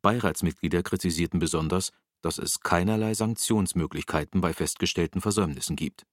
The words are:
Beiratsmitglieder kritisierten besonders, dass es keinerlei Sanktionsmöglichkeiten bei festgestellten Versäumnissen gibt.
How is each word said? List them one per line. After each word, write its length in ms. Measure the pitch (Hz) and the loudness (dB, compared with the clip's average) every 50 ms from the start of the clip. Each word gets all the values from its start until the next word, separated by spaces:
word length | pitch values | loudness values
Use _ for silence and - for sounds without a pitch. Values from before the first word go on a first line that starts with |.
| - | 4
Beiratsmitglieder 800 | 101 113 123 107 90 78 - - 85 - _ - 85 87 87 90 | 2 2 4 2 0 0 2 0 -2 0 _ -2 2 2 0 0
kritisierten 560 | - - 95 - 90 80 80 87 82 - 87 | 0 -4 0 0 -2 0 0 -2 0 0 0
besonders, 520 | 82 80 - 80 80 78 87 92 - - _ _ _ _ _ _ | 0 2 0 0 0 0 0 0 -2 -4 _ _ _ _ _ _
dass 160 | - 82 - | -6 -6 -4
es 220 | - - - - - | -4 -4 -4 -6 -4
keinerlei 560 | _ - 90 85 90 104 110 107 110 110 110 | _ 2 2 2 4 2 2 0 0 -2 0
Sanktionsmöglichkeiten 1300 | 104 110 110 113 - - - 113 107 95 - - 90 80 - - 78 - - - 78 73 - - 92 | 0 0 -2 0 -2 0 2 2 2 2 2 0 0 -2 0 -4 -8 -6 -2 -2 -2 -2 0 0 0
bei 120 | 85 82 82 | 2 2 0
festgestellten 680 | - 80 76 - - 87 87 - - 85 80 - 95 | 0 -2 -2 -2 -2 -2 -2 0 0 -2 0 -2 -2
Versäumnissen 540 | - 104 98 107 98 82 71 - - - 80 | -2 0 0 2 0 0 -2 -6 -4 -6 -4
gibt. 300 | - 78 76 _ - - _ | -4 -4 -8 _ -12 -20 _